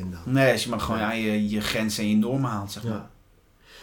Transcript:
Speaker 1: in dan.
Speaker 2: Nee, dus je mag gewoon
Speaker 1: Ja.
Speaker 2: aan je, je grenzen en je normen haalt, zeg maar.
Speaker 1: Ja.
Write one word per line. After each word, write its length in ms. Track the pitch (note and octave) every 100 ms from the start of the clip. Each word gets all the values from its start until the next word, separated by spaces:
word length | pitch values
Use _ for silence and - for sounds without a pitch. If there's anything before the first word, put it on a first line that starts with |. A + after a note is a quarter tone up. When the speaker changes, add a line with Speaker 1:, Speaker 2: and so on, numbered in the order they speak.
Speaker 1:
in 100 | F#2
dan. 220 | E2+ G#2
Speaker 2:
Nee, 180 | C3+ C3
dus 120 | G#2+
je 60 | A#2+
mag 140 | A2
gewoon 160 | G#2 A2
Speaker 1:
Ja. 60 | G#2+
Speaker 2:
aan 140 | A2+
je, 280 | G#2+ G#2+ G#2
je 120 | G#2+
grenzen 420 | - A#2 A2 G#2+
en 60 | G#2
je 80 | G#2+
normen 340 | A#2+ C#3 B2
haalt, 220 | G#2 G2+
zeg 100 | G#2
maar. 100 | A2+
Speaker 1:
Ja. 180 | G#2 - - _ _ _ _ - -